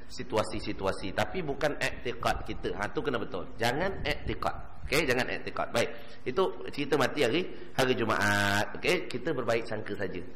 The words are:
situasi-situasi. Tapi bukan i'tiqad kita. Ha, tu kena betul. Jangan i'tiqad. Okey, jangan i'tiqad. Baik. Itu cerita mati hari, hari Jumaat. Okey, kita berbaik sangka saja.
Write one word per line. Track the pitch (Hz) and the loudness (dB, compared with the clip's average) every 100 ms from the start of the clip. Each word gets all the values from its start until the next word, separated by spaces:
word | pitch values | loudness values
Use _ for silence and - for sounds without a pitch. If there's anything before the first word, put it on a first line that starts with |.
| - | -8
situasi-situasi. | - 117 107 98 110 - 98 95 92 98 90 | -6 0 0 0 -2 -4 0 0 0 -2 0
Tapi | 107 185 | 0 0
bukan | 156 135 151 147 | -2 0 0 0
i'tiqad | 131 - 123 104 110 - - | -2 -2 -4 0 0 0 -2
kita. | 107 110 90 | -2 -2 -2
Ha, | 104 | -2
tu | 151 | -2
kena | 143 123 | 0 0
betul. | 98 92 80 - | -2 -4 -4 0
Jangan | 113 135 190 196 143 | 0 2 0 0 -2
i'tiqad. | 147 - 107 - - - - - | -2 -2 -2 -2 -2 -4 -6 0
Okey, | 139 147 | 2 4
jangan | 123 120 | 2 2
i'tiqad. | 92 - - 80 | -2 -2 -2 0
Baik. | 117 104 - - - 127 | 2 0 -2 -6 -4 0
Itu | 131 185 - - | 2 2 0 -6
cerita | - 139 | -4 0
mati | 147 123 - 120 | 2 2 4 4
hari, | 151 185 - - | 4 0 -4 -2
hari | - 131 120 | 2 4 4
Jumaat. | 110 87 101 101 101 101 107 - | 2 4 4 4 4 4 2 0
Okey, | 117 175 127 | 0 0 0
kita | 120 165 | -4 -2
berbaik | 143 117 117 - | 0 2 0 0
sangka | 107 101 101 | -4 -4 -4
saja. | 95 85 82 | -4 -4 -6